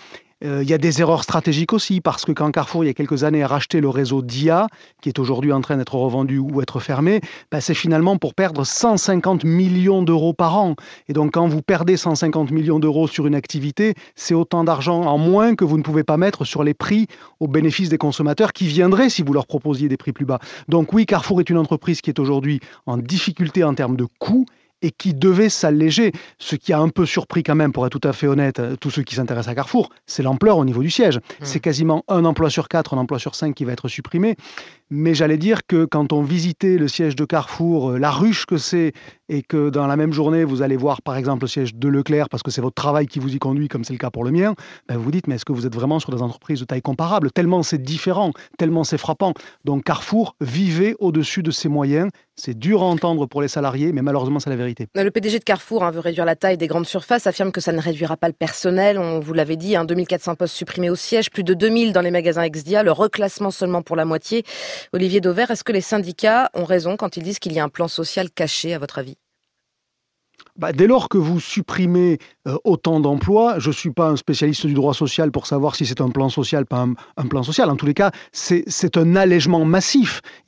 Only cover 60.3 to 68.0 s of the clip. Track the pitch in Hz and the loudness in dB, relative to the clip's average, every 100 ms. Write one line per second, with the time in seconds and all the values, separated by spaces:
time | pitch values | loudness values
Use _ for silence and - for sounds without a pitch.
60.3 | 165 175 - 170 180 175 175 - 226 - | -4 -4 -4 -8 -4 -2 -2 0 0 0
61.3 | - 180 180 220 226 226 185 175 175 170 | -2 0 2 2 2 2 2 2 0 0
62.3 | 165 165 151 143 208 202 156 214 - 196 | 0 -2 -4 -2 2 4 4 2 0 -4
63.3 | - 196 - 180 175 - 165 160 160 - | -2 -6 -4 -2 -2 -2 -2 -2 -2 -2
64.3 | 226 - - - - - 180 185 196 180 | -4 -4 -10 -12 -14 -6 -2 0 2 2
65.3 | 180 247 226 - 202 - 214 175 - 214 | 0 -2 -2 -2 -4 -2 -4 -4 -2 2
66.3 | 233 262 - 170 185 165 208 196 175 170 | 2 2 -2 0 0 0 -4 -6 -8 -8
67.3 | 196 175 156 147 - 170 165 | -8 -4 -2 -2 -4 -6 -4